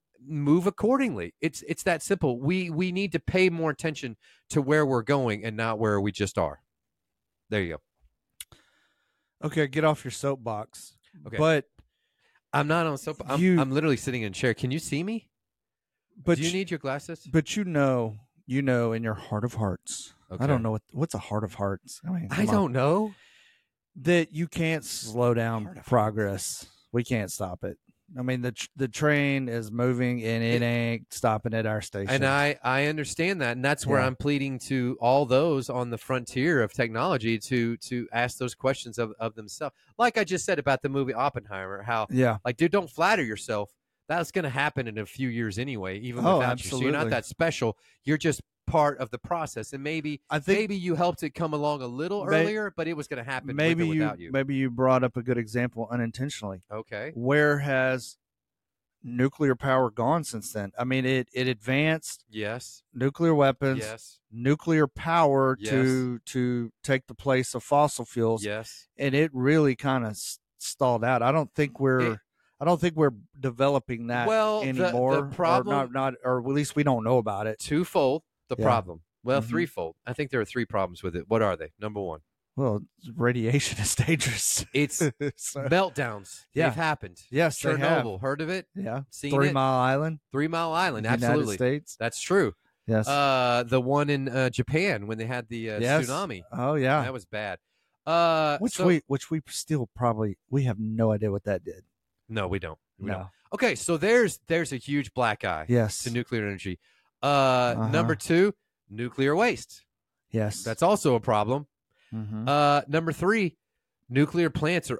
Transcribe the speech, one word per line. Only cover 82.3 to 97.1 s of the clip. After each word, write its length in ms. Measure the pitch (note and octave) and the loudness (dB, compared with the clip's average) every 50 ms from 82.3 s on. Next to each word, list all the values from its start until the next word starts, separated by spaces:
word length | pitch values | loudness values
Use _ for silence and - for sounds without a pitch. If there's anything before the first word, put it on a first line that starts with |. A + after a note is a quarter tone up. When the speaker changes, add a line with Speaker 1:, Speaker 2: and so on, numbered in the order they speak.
| _ _ _ _ _ | _ _ _ _ _
Speaker 2:
Well, 280 | C3 C3+ A#2 G#2 G#2+ - - _ _ - A#2+ A#2 | -2 0 0 0 -2 -4 -10 _ _ -18 -12 -4
radiation 640 | - A#2 B2 B2 B2 A2 A2+ C#3 C#3 - - - | 0 0 0 2 0 0 0 2 0 0 -2 -2
<laughs> 40 | G#2+ | -4
is 120 | G2+ - - | -2 0 0
dangerous. 680 | - - D#3 E3 C3+ - B2+ A2 G#2+ - - - - - - | 0 2 2 0 0 0 -2 -2 -2 -2 -2 -2 -2 -4 -2
Speaker 1:
It's 280 | - C#3+ D3 C#3+ - - | 0 0 0 0 0 -2
Speaker 2:
<laughs> 360 | E3 D3+ - - D3 C#3 - | -2 -2 -2 -2 -6 -6 -6
So 280 | - - - - C#3 C#3 | -8 -10 -10 -8 -6 0
Speaker 1:
meltdowns. 800 | C3+ E3 F#3 G3 E3+ B2+ D3 C3 A#2 G#2+ G2+ F#2+ - - - - _ - | 2 2 2 2 0 -2 -4 -4 -4 -6 -8 -12 -16 -20 -20 -20 _ -2
Speaker 2:
Yeah. 160 | C#3+ E3 C#3 | 0 0 0
Speaker 1:
They've 60 | A2 | 0
happened. 440 | D#3 E3 D#3 D3 - G#2+ F2+ F2 - - _ | 0 0 0 -2 -2 -6 -12 -16 -18 -12 _
Speaker 2:
Yes, 300 | B2 D3 E3+ D#3 C3 - | 0 2 2 2 0 -2
they 120 | - D#3+ D3+ | -2 -2 0
have. 300 | C3+ C#3 D#3 E3 C#3 A#2 | 2 2 2 2 2 0
Speaker 1:
Chernobyl, 160 | A2 F#2+ F#2+ | -2 -4 -4
heard 180 | B2 C3+ C#3+ D3 | -4 -4 -2 -2
of 80 | D#3+ D#3+ | -4 -4
it? 180 | F#3 F#3 - _ - | -6 -6 -8 _ -12
Speaker 2:
Yeah. 280 | F#3+ F#3+ A2+ A#2 C#3 C#3 - | -10 -8 -6 -6 -8 -8 -12
Speaker 1:
Seen 220 | - - C#3+ C#3 | -12 -8 -4 0
Speaker 2:
Three 180 | C#3+ C#3 C#3+ C#3+ | 2 4 4 4
Speaker 1:
it? 40 | C3+ | 4
Speaker 2:
Mile 240 | C3+ C3 C3 C3 B2+ | 2 2 2 4 4
Island. 380 | B2 C3 C3+ C#3+ D#3 D#3+ D#3+ D3 _ _ | 4 2 2 2 0 -2 -4 -8 _ _
Speaker 1:
Three 160 | - C#3 D3+ | -4 -2 -2
Mile 240 | D#3+ E3 E3 E3+ D#3+ | 0 -2 -2 -2 -2
Island, 340 | D#3+ E3+ F#3+ F3 B2 G#2+ G#2+ | 0 0 0 0 0 0 0
Speaker 2:
United 200 | A2+ B2 A#2 B2 | 0 0 2 2
Speaker 1:
absolutely. 300 | A#2 B2 D3+ C#3 G#2+ G2 | 2 2 2 2 0 0
Speaker 2:
States. 400 | F#2 B2 B2+ C#3+ D3 - - - - | 0 0 0 0 -2 -6 -10 -8 -6
Speaker 1:
That's 220 | A#2 A#2 - - | -6 -6 -4 -6
true. 320 | - - F#3 G3 D3 G2+ - _ _ _ _ _ _ | -2 2 2 2 2 2 -2 _ _ _ _ _ _
Speaker 2:
Yes. 180 | A2+ A2 G#2+ A2 | 0 0 2 2
Speaker 1:
Uh, 600 | C3+ C#3+ C#3+ C#3+ C#3 C3 B2+ B2 B2 A#2+ A#2+ B2 | 2 2 2 4 4 4 4 4 4 2 2 2
the 140 | A#2+ C3+ B2+ | 2 2 2
one 280 | B2 C3 C#3+ C#3+ D3+ D3 | 2 2 2 2 2 2
in, 200 | C#3+ C3+ C3+ C3 | 0 0 -2 -2
uh, 200 | A#2+ C3 C3 B2 | 0 0 0 2
Japan 580 | - - - - D3 D#3+ G3 G3+ C3+ G2+ G2+ | 0 -2 -2 0 0 2 2 2 0 -2 -4
when 100 | G#2+ A2 | -6 -6
they 80 | A2 A2+ | -6 -4
had 240 | A#2+ B2+ B2 A#2 A2 | -4 -4 -6 -6 -8
the, 220 | A#2 A2+ A2+ A2 | -8 -6 -6 -4
uh, 80 | G#2+ G#2+ | -2 0
Speaker 2:
Yes. 260 | A#2 B2+ D3 D#3+ B2+ | 2 2 2 2 2
Speaker 1:
tsunami. 360 | A#2+ C#3 F3 G3+ E3 G#2+ F2 - - - | 0 -2 -4 -4 -4 -6 -10 -10 -10 -6
Speaker 2:
Oh, 220 | - B2 C#3 D#3 | -4 -2 0 0
yeah. 260 | D3 B2+ C3 D3 D3+ | 2 2 2 2 2
Speaker 1:
That 100 | C3 C3 | 0 -2